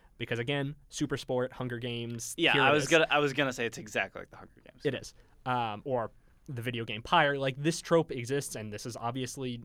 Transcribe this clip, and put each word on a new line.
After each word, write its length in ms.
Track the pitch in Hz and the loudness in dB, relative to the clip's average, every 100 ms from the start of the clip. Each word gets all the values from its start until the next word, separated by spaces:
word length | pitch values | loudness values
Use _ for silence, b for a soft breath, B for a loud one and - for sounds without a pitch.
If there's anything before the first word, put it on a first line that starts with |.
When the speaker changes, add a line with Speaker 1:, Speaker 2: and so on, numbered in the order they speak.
| b _ | b _
Speaker 1:
Because, 220 | 120 117 | -4 -4
again, 360 | 120 143 139 143 - | -2 -2 -4 -8 -14
super 280 | - 143 139 | -4 -2 -4
sport, 340 | - 127 123 | -2 -2 -2
Hunger 260 | - 127 120 | -4 -6 -6
Games, 540 | 120 120 117 120 - - | -6 -6 -6 -8 -8 2
Speaker 2:
Yeah, 160 | 160 | 4
Speaker 1:
here 80 | 120 | 6
Speaker 2:
I 80 | 135 | 6
Speaker 1:
it 40 | |
Speaker 2:
was 100 | 147 | 6
Speaker 1:
is. 60 | 139 | 6
Speaker 2:
gonna, 180 | 165 156 | 6 6
I 100 | 147 | 4
was 140 | 147 | 2
gonna 180 | 135 135 | 2 0
say 120 | 123 117 | 0 -4
it's 120 | 113 | -4
exactly 440 | 113 117 98 - | -6 -4 -4 -6
like 80 | 95 | -14
the 80 | - | -16
Hunger 240 | - - | -20 -20
Games. 180 | - _ 143 | -20 _ -4
Speaker 1:
It 80 | |
is. 200 | 127 - - b _ - | -4 -10 -18 b _ -2
Um, 360 | 123 113 104 143 | -2 -2 -4 -2
or 260 | 127 110 - _ _ - | -2 -2 -8 _ _ -12
the 140 | 123 | -6
video 240 | 117 120 113 | -4 -4 -6
game 160 | 110 | -6
Pyre. 360 | - 175 147 139 | 2 6 6 2
Like, 180 | 135 135 | -2 0
this 240 | 147 165 | -2 -2
trope 300 | - 170 160 | 4 4 4
exists, 440 | 127 120 143 - 120 | -4 -2 -4 -4 -8
and 160 | 107 | -8
this 140 | 104 127 | -8 -10
is 100 | 110 | -6
obviously 640 | 117 131 123 - 127 120 | -6 -4 -6 -6 -6 -8